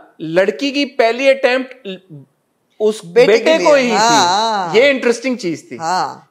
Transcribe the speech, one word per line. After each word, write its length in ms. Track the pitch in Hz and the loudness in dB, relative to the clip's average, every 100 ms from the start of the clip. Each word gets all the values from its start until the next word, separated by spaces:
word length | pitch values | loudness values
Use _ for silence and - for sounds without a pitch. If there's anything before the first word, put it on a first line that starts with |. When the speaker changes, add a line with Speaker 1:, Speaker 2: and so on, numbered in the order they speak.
| - - | -20 -14
Speaker 1:
लड़की 500 | 160 165 196 277 277 | -6 -2 0 -2 -4
की 140 | 269 | -4
पहली 440 | 285 277 226 240 269 | -4 0 -2 0 0
अटेम्प्ट 720 | 269 254 254 262 - 196 185 _ 147 135 _ _ _ _ - | 2 0 -2 -6 -14 -16 -16 _ -20 -20 _ _ _ _ -4
उस 260 | 214 214 170 | -2 -2 -2
Speaker 2:
बेटे 200 | 190 196 | 2 4
Speaker 1:
बेटे 320 | 226 285 320 | 4 2 2
Speaker 2:
के 60 | |
Speaker 1:
को 120 | 339 285 | 4 2
Speaker 2:
लिए। 80 | |
Speaker 1:
ही 60 | 247 | 2
Speaker 2:
हाँ, 80 | 208 | 2
Speaker 1:
थी। 160 | 226 | 2
Speaker 2:
हाँ। 600 | 226 185 190 226 214 175 | 4 2 0 -2 -2 -2
Speaker 1:
ये 160 | 190 277 | 2 2
इंटरेस्टिंग 460 | 262 240 233 262 240 | 2 -2 -4 -4 -6
चीज 360 | 185 143 - | -6 -8 -12
थी। 40 | 123 | -10
Speaker 2:
हाँ। 540 | 165 185 143 131 _ | -4 -4 -4 -8 _